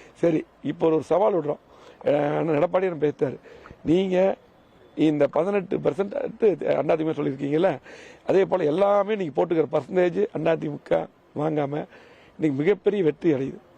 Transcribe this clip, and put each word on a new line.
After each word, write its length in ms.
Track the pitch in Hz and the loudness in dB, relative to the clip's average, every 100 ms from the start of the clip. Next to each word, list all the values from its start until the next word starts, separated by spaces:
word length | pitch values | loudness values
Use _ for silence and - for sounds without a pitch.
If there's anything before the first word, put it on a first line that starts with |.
| - | -20
சரி, 320 | - 170 160 - _ | -2 0 0 -4 _
இப்போ 220 | 143 165 160 | -10 0 2
ஒரு, 100 | 156 | 2
ஒரு 80 | |
சவால் 320 | - 170 214 180 | 2 2 2 0
விடுறோம். 240 | 147 - _ - - - | -2 -6 _ -20 -20 -6
அஹ், 340 | - 143 147 151 | 0 0 0 -2
அண்ணன் 260 | 160 147 | 0 0
எடப்பாடியார் 480 | 175 185 190 156 147 | 2 0 0 0 -2
பேசிட்டாரு. 260 | - 139 123 - - - - - | -2 -4 -6 -16 -20 -20 -6 0
நீங்க 500 | 180 190 180 190 - _ _ _ - - - | 2 2 2 0 -2 _ _ _ -20 -10 0
இந்த 320 | 156 147 143 | 0 2 0
பதினெட்டு 500 | - 185 202 180 151 | 0 0 -2 -2 -2
பர்சன்ட் 360 | 147 160 202 | -2 -2 -4
அடுத்து 640 | - - - 220 151 - 147 | -6 -6 0 0 2 0 0
அண்ணா 160 | 151 | 0
திமுக 180 | 165 156 | 0 -2
சொல்லியிருக்கீங்கல்ல, 680 | 143 147 135 143 151 185 131 - - - - - | -4 -4 -4 -2 0 0 -2 -10 -20 -20 -8 0
அதே 180 | 175 175 | 2 2
போல 180 | 185 | 0
எல்லாமே 520 | 147 170 202 202 196 214 | 0 2 2 2 0 -2
நீங்க 300 | 160 151 175 | -2 -2 0
போட்டுக்கிற 200 | 165 143 | 0 0
பர்சன்டேஜ் 540 | 156 131 185 180 180 208 | -2 -2 0 0 0 -4
அண்ணா 180 | 147 165 | -2 -2
திமுக 560 | 160 151 147 - 165 - _ _ - | -2 -4 -8 -2 -2 -4 _ _ -6
வாங்காம 500 | 156 151 139 147 180 - - - - - | -2 -2 -2 -6 -10 -16 -20 -20 -20 -4
இன்னைக்கு 240 | 156 135 | -2 0
மிகப்பெரிய 400 | 165 202 208 208 | 0 0 0 0
வெற்றி 300 | 156 143 170 | 0 0 0
அடையுது. 240 | 131 135 - - | 0 -2 -10 -18